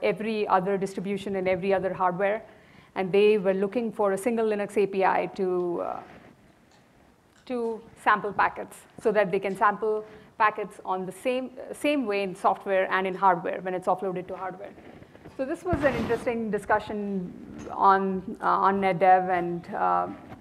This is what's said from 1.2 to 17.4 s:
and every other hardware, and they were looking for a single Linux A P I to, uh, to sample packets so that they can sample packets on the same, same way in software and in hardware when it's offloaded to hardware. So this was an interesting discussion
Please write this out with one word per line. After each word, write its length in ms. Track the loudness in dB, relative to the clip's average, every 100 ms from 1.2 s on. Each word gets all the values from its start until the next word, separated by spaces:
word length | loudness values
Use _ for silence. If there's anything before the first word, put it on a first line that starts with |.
| -4 -2
and 120 | 0
every 240 | 0 2
other 220 | 0 0
hardware, 500 | 0 0 2 0 -2 -6 -20 -20 -20 -12
and 160 | -6 0
they 280 | 4 6 4
were 160 | 2
looking 360 | 0 0 -2 -4
for 220 | 0 0
a 60 | 0
single 260 | 0 0
Linux 320 | 0 0 -2 0
A 100 | 0
P 160 | 2
I 280 | 2 2 0
to, 460 | -4 -2 0 -2 -4
uh, 200 | -6 -8 -12 -20 -20 -20 -20 _ _ _ _ _ _ _ _ _ -8
to 340 | -4 -4 -6 -12 -2
sample 300 | 2 2 2
packets 420 | 0 0 -2 -12 -16 -20 -4
so 80 | 0
that 180 | 2 2
they 100 | 0
can 160 | -2 2
sample 480 | 2 2 0 -2 -6 -16 -10 0
packets 420 | 2 2 -6 -10
on 220 | -6 -6 -6
the 60 |
same, 400 | -6 -4 -4 -4 -10 -14
same 320 | -4 0 0
way 180 | 0 0
in 120 | -2
software 520 | 0 0 0 0 0 2
and 160 | 0 0
in 80 |
hardware 460 | 2 4 4 0 -4
when 100 | -4
it's 140 | -4 -2
offloaded 400 | -2 -2 -6 -8
to 100 | -10
hardware. 360 | -10 -12 -16 -18 -20 -20 -20 -20 -14 -8
So 80 | -6
this 160 | -4
was 200 | -2 2
an 100 | 2
interesting 560 | 0 -2 -2 -2 -4 -2
discussion 840 | -4 0 0 0 -6 -4 -4 -6 -10